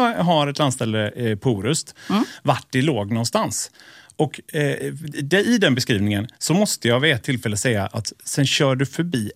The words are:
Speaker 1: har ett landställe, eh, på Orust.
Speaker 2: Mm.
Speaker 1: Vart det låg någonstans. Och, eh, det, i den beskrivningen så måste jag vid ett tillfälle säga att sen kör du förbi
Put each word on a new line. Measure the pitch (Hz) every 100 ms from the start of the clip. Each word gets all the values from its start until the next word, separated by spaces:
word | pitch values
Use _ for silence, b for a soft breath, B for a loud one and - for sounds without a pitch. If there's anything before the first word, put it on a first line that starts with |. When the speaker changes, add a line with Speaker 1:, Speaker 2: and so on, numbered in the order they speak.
| 240 190
Speaker 1:
har | 175 160 143
ett | 143
landställe, | 143 127 113 110 104
eh, | - 117 104
på | 135
Orust. | 101 107 160 - - B
Speaker 2:
Mm. | 202 - B
Speaker 1:
Vart | - 131 -
det | 131
låg | 151 113 101
någonstans. | 113 117 214 190 - - B B B B -
Och, | 151 - -
eh, | 165 147 135 139 139 156 143
det, | 143 185
i | 208 240
den | 180 123
beskrivningen | - 104 101 101 113 -
så | -
måste | 110 107 - 117
jag | 120
vid | 156
ett | 123
tillfälle | - 123 113 104
säga | 135 107 98
att | 117 - -
sen | - - 135
kör | - 139 131
du | 135
förbi | - 175 131 104